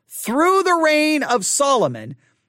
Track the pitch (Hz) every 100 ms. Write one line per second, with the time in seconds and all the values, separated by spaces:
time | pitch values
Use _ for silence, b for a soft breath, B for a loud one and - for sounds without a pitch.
0 | _ - - 254 349 381 370 349 311 302
1 | 302 302 247 240 185 - 277 262 156 117
2 | 113 143 _ _